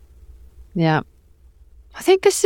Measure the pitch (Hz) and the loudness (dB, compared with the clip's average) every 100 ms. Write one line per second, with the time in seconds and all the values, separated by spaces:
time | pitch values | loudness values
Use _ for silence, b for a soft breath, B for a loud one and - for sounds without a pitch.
0 | - - - - - - - 180 160 156 | -20 -20 -20 -20 -20 -20 -12 -4 0 -2
1 | - _ _ _ - _ _ - _ - | -4 _ _ _ -20 _ _ -20 _ -6
2 | - 381 403 - | 0 2 2 2